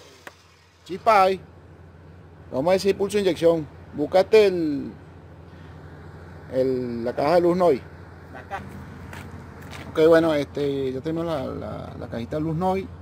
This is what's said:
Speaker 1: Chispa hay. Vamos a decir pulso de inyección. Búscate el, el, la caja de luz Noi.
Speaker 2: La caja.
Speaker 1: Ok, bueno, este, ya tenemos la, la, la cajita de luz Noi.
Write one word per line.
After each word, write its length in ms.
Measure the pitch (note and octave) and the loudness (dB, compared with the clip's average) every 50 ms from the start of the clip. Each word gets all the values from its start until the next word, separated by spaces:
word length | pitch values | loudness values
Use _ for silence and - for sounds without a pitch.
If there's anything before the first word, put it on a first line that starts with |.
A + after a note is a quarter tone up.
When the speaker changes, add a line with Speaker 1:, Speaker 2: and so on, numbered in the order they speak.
| - - - - - - - _ _ _ _ _ _ _ _ _ _ | -20 -20 -20 -20 -20 -20 -20 _ _ _ _ _ _ _ _ _ _
Speaker 1:
Chispa 380 | - E3+ G3 - A#3 A3 G3+ F#3+ | -12 -10 -2 2 4 6 6 6
hay. 180 | F#3+ F#3+ F3+ - - - - - - - - - - - - - - - - - - - - - - | 4 2 -2 -6 -16 -20 -20 -20 -20 -20 -20 -20 -20 -20 -20 -20 -20 -20 -20 -20 -20 -20 -20 -16 -8
Vamos 200 | - B2+ C#3+ F3 | -4 -2 2 2
a 20 | F#3+ | 2
decir 240 | F#3+ F3+ G3 F#3 | 2 2 0 0
pulso 220 | - F#3+ G3+ G3 G#3 | 0 -2 -2 0 0
de 40 | G3+ | 2
inyección. 440 | F#3 D#3+ - E3 E3 E3+ E3 D3+ - - - - - - | 0 0 4 4 4 4 2 -2 -8 -12 -20 -20 -14 -6
Búscate 520 | C#3+ D3 C#3 - F#3 G3 - A3 A3 G#3 | -4 -4 2 4 2 4 6 6 6 6
el, 460 | G3 F3+ F3 E3 D3+ C#3+ C#3 B2 A#2 G2+ - - - - - - - - - - - - - - - - - - - - - - - - - - - - - - - A#2+ | 6 4 2 -2 -2 -2 -2 -6 -8 -12 -14 -18 -20 -20 -20 -20 -20 -20 -20 -20 -20 -20 -20 -20 -20 -20 -18 -18 -20 -20 -18 -20 -18 -18 -18 -18 -18 -18 -18 -14 -6 0
el, 520 | C3 C3 C3 C3 B2+ B2+ A#2+ A#2+ A#2 A#2 | 0 2 2 2 -2 -2 -4 -6 -4 -4
la 100 | B2 A#2+ | -4 -2
caja 200 | - C3+ D3 E3+ | 0 2 4 4
de 40 | F3+ F3 | 4 4
luz 140 | F3 F3 | 4 2
Noi. 240 | F#3 F3+ E3+ C#3+ G#2+ - - - - - - - - - - - | 4 4 4 4 2 0 -10 -18 -20 -20 -20 -20 -20 -20 -18 -18
Speaker 2:
La 100 | B2+ - | -18 -16
caja. 220 | - G3 F#3+ - - - - - - - - - - - - - - - - - - - - - - - - - - | -12 -12 -12 -12 -12 -16 -16 -16 -16 -16 -18 -16 -16 -16 -16 -16 -16 -16 -16 -18 -18 -18 -18 -18 -16 -16 -14 -14 -6
Speaker 1:
Ok, 160 | - E3 D#3 | 2 4 6
bueno, 280 | D#3+ E3 E3 E3 E3 D#3 | 8 8 6 6 4 2
este, 580 | D3 C#3 - - D3 C#3+ C#3+ C#3 C#3 C3+ C3 B2+ | 0 -2 -4 -4 -4 -2 -2 -2 -2 -4 -4 -4
ya 80 | C3 | -6
tenemos 260 | C3 D#3+ D#3+ E3 E3 | -6 -6 -4 -4 -4
la, 200 | E3+ D#3+ C#3+ C3 | -4 -4 -4 -4
la, 480 | A#2+ A2 G#2+ A2 G#2+ G#2+ G#2+ F#2 - - - | -6 -8 -8 -8 -10 -10 -10 -12 -12 -12 -12
la 100 | A#2 - | -12 -10
cajita 280 | - A#2 A#2 A#2 D3 | -8 -8 -8 -6 -6
de 60 | D#3 D#3 | -4 -4
luz 120 | E3 D#3+ | -4 -4
Noi. 320 | D#3+ F#3 F#3 F#3 F#3+ F#3 - - - | -2 -2 -2 -2 -2 -4 -8 -14 -16